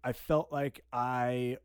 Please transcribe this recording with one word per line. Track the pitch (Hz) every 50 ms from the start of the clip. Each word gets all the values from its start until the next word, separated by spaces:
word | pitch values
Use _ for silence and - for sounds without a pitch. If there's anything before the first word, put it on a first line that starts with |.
I | - 127
felt | 120 - - - 160 151 160 -
like | 147 143 143 139 - - - _
I | - 123 120 127 127 123 123 123 123 123 123 123 127 -